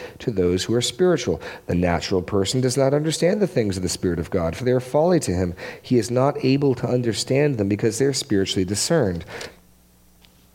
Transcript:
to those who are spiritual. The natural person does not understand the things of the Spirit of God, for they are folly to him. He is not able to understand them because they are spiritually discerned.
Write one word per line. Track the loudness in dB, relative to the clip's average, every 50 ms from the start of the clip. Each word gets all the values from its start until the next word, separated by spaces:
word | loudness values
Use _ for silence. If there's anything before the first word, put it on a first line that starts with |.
| -14 -14 -14 -8
to | -6 -4
those | 0 0 2 2 2 0 0
who | 0 0
are | 0
spiritual. | 0 -2 0 2 2 2 2 2 0 -2 -2 -2 -4 -10 -14 -12 -6
The | -2 0
natural | 2 2 2 2 0 0 0 -2 -2
person | 0 0 0 0 0 0 0 0
does | 0 0 2
not | 2 2 2 2
understand | 2 0 -2 -2 0 0 0 2 2
the | 0
things | 0 0 0 0 0 -2
of | -2 -2
the | -4
Spirit | -2 -2 -2 -2 0 -2
of | -2 -2
God, | -2 -2 -2 -2 -4
for | -2 0
they | 0
are | 0 0
folly | 0 0 0 2 4 4 4 2
to | 2 0 0
him. | 0 0 -2 -4 -6 -12 -14 -14 -10
He | -2 0 2
is | 2 2 2
not | 2 2 2 2 0 0 0
able | 2 2 2 2 0 0
to | 0 -2
understand | -2 0 0 0 0 -2 -2 -2 0 2 2 2 2 2
them | 0 0
because | 0 0 0 0 0 0
they | 0 0
are | 0 0
spiritually | -2 -2 0 0 0 0 0 0 -2 -2
discerned. | -2 -2 -2 0 2 2 2 2 0 -2 -4 -8 -10 -12 -14 -14 -14 -16 -20 -20 -20 -20 _ _ _ _ _ _ _ _ _ -20 -20 _ _ _ _